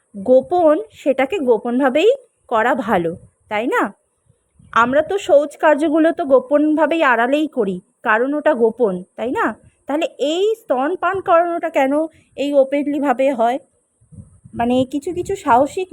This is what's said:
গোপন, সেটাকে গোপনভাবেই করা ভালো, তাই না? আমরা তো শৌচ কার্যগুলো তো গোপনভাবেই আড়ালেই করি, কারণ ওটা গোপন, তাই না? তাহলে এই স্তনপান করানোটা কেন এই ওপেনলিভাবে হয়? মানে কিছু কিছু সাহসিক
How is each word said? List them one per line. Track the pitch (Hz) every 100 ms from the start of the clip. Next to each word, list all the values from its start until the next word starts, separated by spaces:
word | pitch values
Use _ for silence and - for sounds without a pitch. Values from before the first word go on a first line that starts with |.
| _ 202
গোপন, | 196 262 262 359 320 320 440
সেটাকে | - 302 262 269 403
গোপনভাবেই | 247 214 240 247 277 285 403 539 _ _ -
করা | 220 240
ভালো, | 254 208 190 170 175 - _ -
তাই | 214 254
না? | 480 233 - _ _ _ _ _ _ -
আমরা | 226 240 277
তো | 311 381
শৌচ | - 285 294 -
কার্যগুলো | 330 285 311 320 320
তো | 330
গোপনভাবেই | 285 262 254 294 302 302 302 330
আড়ালেই | 285 233 240 294 302
করি, | 262 202 185 _ _
কারণ | 240 214 269
ওটা | 294 -
গোপন, | 254 226 - 240 180 180 -
তাই | 226
না? | 392 330 220 _ _ -
তাহলে | 294 330 -
এই | 285 339 415
স্তনপান | 427 - 254 285 370 349 381
করানোটা | 359 339 349 339 339
কেন | 320 269 294 320 _ _ -
এই | 285
ওপেনলিভাবে | 285 269 285 294 285 285 240 269
হয়? | 240 233 269 _ _ _ _ _ - - _ -
মানে | 220 240 254
কিছু | 262 294 359
কিছু | 349 339 392
সাহসিক | 285 233 285 381 370